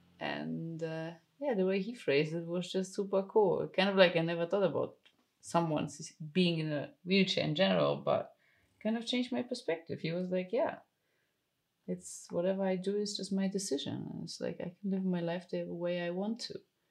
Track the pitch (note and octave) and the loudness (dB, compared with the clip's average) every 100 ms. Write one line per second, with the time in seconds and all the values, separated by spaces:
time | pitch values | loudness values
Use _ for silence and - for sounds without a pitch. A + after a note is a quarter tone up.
0 | _ - D#3 D3 D#3 E3 E3 E3 D#3+ D#3+ | _ -8 -6 -4 -4 -6 -6 -6 -6 -6
1 | D#3+ E3 _ - C#4+ A3 F#3 G3 F#3+ B3 | -8 -10 _ -6 -2 0 2 0 -2 -4
2 | - C#3 D#3 E3 E3 E3+ F3 F#3+ F#3 - | 2 2 2 -2 -4 -4 -2 -4 -4 -4
3 | G3 G3 G3 A3 G3+ - D3+ - G3 F#3+ | -2 0 2 4 4 4 0 0 4 6
4 | F3+ F3 E3 E3+ E3+ G3+ F#3 C#3 B2+ - | 6 6 2 0 0 2 2 2 -2 -6
5 | - _ _ _ - E3+ E3+ D3+ - - | -20 _ _ _ -2 2 2 0 -2 -6
6 | - - D#3 E3 F3+ E3 D#3 D3 - - | -14 -12 -2 4 4 4 0 -2 -4 -8
7 | F3 G3 F#3+ - - D3+ F#3+ F#2 C#2+ C#2+ | 2 4 4 4 2 4 4 6 4 2
8 | C#2 - - - _ _ _ _ G#3+ A3+ | 2 2 0 -10 _ _ _ _ -2 -2
9 | A3+ B3 B3 B3 B3 B3 - E3 - - | -2 -2 0 -2 -4 -4 -2 -4 -4 -6
10 | D#3+ E3+ F#3 F#3 F3+ A#3 D#4+ - - _ | -2 -2 -2 -2 -2 0 0 -2 -12 _
11 | _ _ _ _ _ _ _ _ - F3+ | _ _ _ _ _ _ _ _ -8 -8
12 | - - - F3 F3+ F#3+ F#3+ F#3+ F#3 G3+ | -8 -16 -8 -2 0 0 0 -2 -2 -2
13 | G#3 - F#3+ F#3+ F#3+ G3 F#3+ C#4+ - - | -2 -6 -4 -2 0 -2 -2 -4 -4 -6
14 | - - E3 - - - - F3+ G3+ F#3+ | -6 -8 -10 -6 -6 -6 -8 -6 -4 0
15 | F#3+ F3+ E3+ F3 F3+ F3+ F3 F3 F3 F3 | 0 0 0 -4 -4 -6 -4 -4 -2 -2
16 | F3 F3+ G3+ A#3+ - - - _ _ | -2 -2 -4 -4 -8 -12 -16 _ _